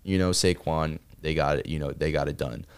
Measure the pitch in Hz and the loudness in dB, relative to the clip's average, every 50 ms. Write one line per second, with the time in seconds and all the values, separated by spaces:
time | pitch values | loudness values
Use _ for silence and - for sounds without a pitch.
0 | - 95 95 95 92 90 90 - - 95 90 - - - 80 80 80 78 78 78 | -4 0 2 2 4 4 2 4 4 4 2 2 0 -2 -2 0 0 -2 -4 -6
1 | - - - - - 78 78 78 71 71 73 71 - - 80 78 73 71 69 - | -10 -16 -16 -8 -6 -2 0 2 2 2 2 0 -2 -2 -4 -4 -4 -4 -4 -2
2 | 76 80 76 73 71 73 73 - 76 65 58 - - - - | -2 0 0 0 0 -2 -2 -4 -4 -6 -6 -8 -12 -14 -18